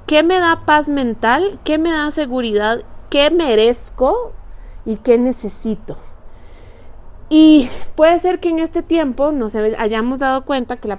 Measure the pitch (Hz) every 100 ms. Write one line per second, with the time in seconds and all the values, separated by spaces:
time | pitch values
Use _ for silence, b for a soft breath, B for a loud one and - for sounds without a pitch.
0 | - 302 330 370 339 330 - 302 294 285
1 | 247 214 226 262 392 - - 311 330 311
2 | 302 302 285 254 233 208 214 233 - -
3 | - 285 294 339 311 214 226 247 - -
4 | 254 453 466 - - b b b - 214
5 | - 233 247 247 208 - 226 214 - 151
6 | - - - b b b b b b b
7 | - - - 311 311 302 247 B B -
8 | 311 339 359 359 349 330 330 339 330 330
9 | 294 233 285 294 220 220 214 220 214 220
10 | 233 262 269 262 262 269 240 247 214